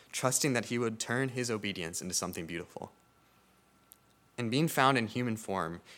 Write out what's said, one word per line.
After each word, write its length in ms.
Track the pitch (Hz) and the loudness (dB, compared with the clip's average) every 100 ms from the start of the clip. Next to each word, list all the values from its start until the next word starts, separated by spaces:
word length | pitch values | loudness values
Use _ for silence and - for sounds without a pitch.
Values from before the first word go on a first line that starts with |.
| - | -10
trusting 420 | - 127 127 151 | 0 2 4 2
that 120 | 120 113 | 2 0
he 140 | 120 | 0
would 200 | 117 110 | 0 -2
turn 300 | - 120 135 | -2 0 0
his 220 | 123 120 | -2 -2
obedience 500 | 107 101 92 82 87 | -2 -2 -4 -4 -4
into 140 | 90 - | -2 -2
something 320 | 90 90 82 | -2 -6 -6
beautiful. 440 | 85 76 - - _ _ _ _ _ _ _ _ _ _ - _ _ _ - | -8 -8 -12 -14 _ _ _ _ _ _ _ _ _ _ -20 _ _ _ -4
And 100 | 117 | 0
being 180 | 131 160 | 2 2
found 300 | - 135 131 | 6 6 6
in 80 | 107 | 2
human 320 | 123 123 110 | -2 -2 -4
form, 440 | - 95 82 85 - | -2 -2 -2 -6 -14